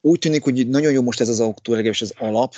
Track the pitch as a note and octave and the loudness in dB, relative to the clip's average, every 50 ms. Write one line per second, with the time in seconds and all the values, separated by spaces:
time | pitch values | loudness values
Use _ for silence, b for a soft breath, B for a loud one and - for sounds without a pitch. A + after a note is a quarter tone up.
0 | - D3+ E3+ E3 - E3 D#3 D3 - C#3+ B2+ B2+ B2+ A#2+ C3 C#3 D3+ D3+ C#3 C3 | 4 2 2 2 2 0 0 0 0 0 0 0 0 0 0 2 2 2 2 2
1 | B2 A#2+ A2+ - A#2 A2 A#2 A2 A#2 A2 G#2 - _ - A#2 A2 G#2+ A2 G#2 - | 0 0 0 -2 -2 0 0 0 0 -2 -2 -6 _ -2 -2 0 0 -2 -2 -2
2 | A#2 G2+ - - A#2+ A2 G#2+ A2+ B2+ B2+ - | -6 -8 -8 -8 -6 -2 0 0 0 -2 -4